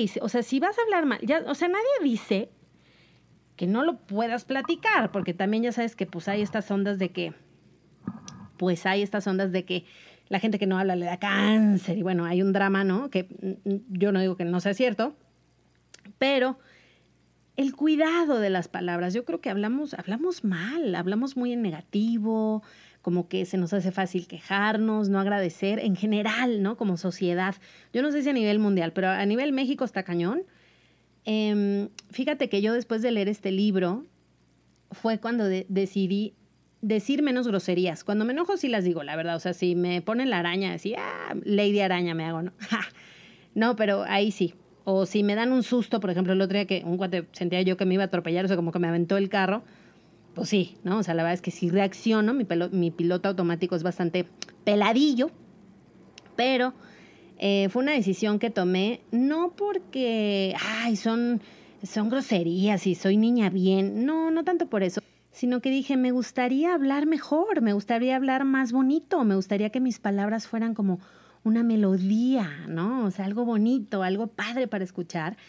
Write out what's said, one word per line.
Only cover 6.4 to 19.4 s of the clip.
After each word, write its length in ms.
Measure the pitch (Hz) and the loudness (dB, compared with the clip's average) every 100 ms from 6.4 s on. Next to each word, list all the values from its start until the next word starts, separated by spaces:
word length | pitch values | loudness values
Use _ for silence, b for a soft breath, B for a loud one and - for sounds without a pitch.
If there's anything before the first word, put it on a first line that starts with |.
estas 280 | 208 220 196 | -2 -2 -2
ondas 280 | 202 202 202 | 0 0 -2
de 100 | 180 | -2
que, 220 | 180 170 - - _ _ _ _ _ - - - - - - | -4 -8 -8 -20 _ _ _ _ _ -12 -12 -14 -18 -16 -4
pues, 280 | 180 165 190 | -2 0 0
hay 160 | 202 | 0
estas 240 | 202 208 196 | 0 -2 -2
ondas 240 | 190 196 | 0 0
de 120 | 185 175 | -2 -4
que 200 | 180 - B B B B | -6 -8 B B B B
la 120 | 190 | -2
gente 180 | 220 202 | -2 0
que 60 | 190 | 0
no 100 | 185 | 0
habla 180 | 190 180 | 0 -2
le 100 | 175 | -4
da 140 | 180 | -4
cáncer, 760 | 202 196 208 220 214 190 180 196 | -2 2 4 6 4 4 0 -2
y 40 | |
bueno, 240 | 185 180 170 | 0 0 0
hay 160 | 180 | 2
un 100 | 196 | 2
drama, 320 | 196 196 196 | 2 2 2
¿no? 260 | 196 190 277 | 2 0 0
Que, 200 | 190 185 - 190 - | -4 -4 -8 -8 -6
mm, 60 | 202 | -4
mm, 100 | 202 - | -6 -6
yo 220 | 180 202 | 0 2
no 80 | 190 | 2
digo 160 | 190 185 | 0 -2
que 100 | 170 | -2
no 140 | 180 | -2
sea 140 | 202 | -2
cierto, 420 | 202 247 214 254 - _ _ _ _ _ _ _ - 202 - | 0 0 0 -4 -6 _ _ _ _ _ _ _ -20 -12 -2
pero 400 | 269 269 254 262 b b b b b _ _ _ _ - | 2 2 2 -2 b b b b b _ _ _ _ -2
el 180 | 277 - | -2 0
cuidado 640 | 302 302 320 339 311 240 | 2 4 4 2 2 2
de 100 | 202 | 2
las 180 | 185 165 | 0 -2
palabras, 460 | 180 180 175 180 | -4 -2 -2 -2
yo 100 | 220 | -2
creo 160 | 247 | -4
que 100 | 339 | -6